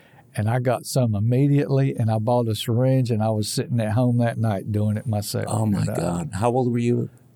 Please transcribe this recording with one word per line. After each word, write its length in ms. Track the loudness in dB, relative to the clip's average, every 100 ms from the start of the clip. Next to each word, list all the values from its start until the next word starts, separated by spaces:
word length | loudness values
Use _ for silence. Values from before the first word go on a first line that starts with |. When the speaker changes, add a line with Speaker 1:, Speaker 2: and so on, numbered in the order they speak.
| -20 -20 -10
Speaker 1:
And 160 | -4 0
I 80 | 0
got 240 | 0 -2 -2
some 280 | 0 0
immediately, 800 | 0 0 2 4 2 2 0 0
and 160 | 0 0
I 80 | 0
bought 300 | 0 0 0
a 60 |
syringe, 560 | -2 -2 0 2 2 2
and 120 | 0
I 60 | 0
was 180 | 0 -2
sitting 300 | -4 -2 -2
at 120 | 0
home 260 | 2 2 2
that 200 | 0 0
night 340 | -2 -2 -2
doing 240 | 0 0 -2
it 100 | -2
myself. 380 | -4 -4 -4 -2
Speaker 2:
Oh, 160 | 0 0
my 140 | 0
Speaker 1:
And, 80 | 0
uh, 40 |
Speaker 2:
God. 360 | -2 -2 -4 -6
How 160 | -2 0
old 200 | 2 0
were 60 | 0
you? 300 | 2 0 -2 -10 -20